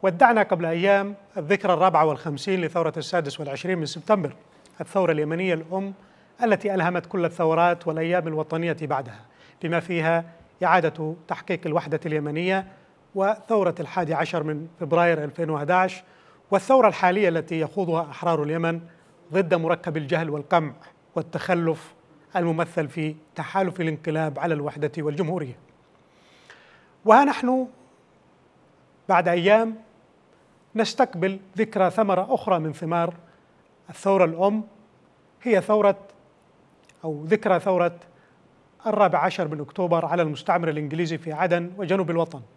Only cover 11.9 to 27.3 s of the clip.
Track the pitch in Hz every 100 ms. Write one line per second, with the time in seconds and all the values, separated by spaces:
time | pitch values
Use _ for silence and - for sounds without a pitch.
11.9 | 156 165 151 147 151 180 190 190 - _
12.9 | _ _ 196 196 214 - 226 180 170 151
13.9 | - 165 156 156 170 151 151 165 - 160
14.9 | 165 170 165 147 - 165 156 143 180 185
15.9 | 185 - - _ _ _ 196 - 262 233
16.9 | 170 180 185 196 165 160 160 151 - 180
17.9 | 165 156 135 175 165 147 165 170 170 170
18.9 | - _ _ _ 165 175 175 160 175 175
19.9 | 156 143 160 160 147 143 175 180 - -
20.9 | _ _ - - - - 175 165 156 -
21.9 | - _ _ _ 190 170 160 165 170 151
22.9 | 165 156 156 _ - 156 196 190 180 165
23.9 | 151 160 156 160 139 165 151 147 147 147
24.9 | 156 151 147 165 180 139 120 _ _ _
25.9 | _ _ _ _ _ _ - _ _ _
26.9 | _ 202 226 285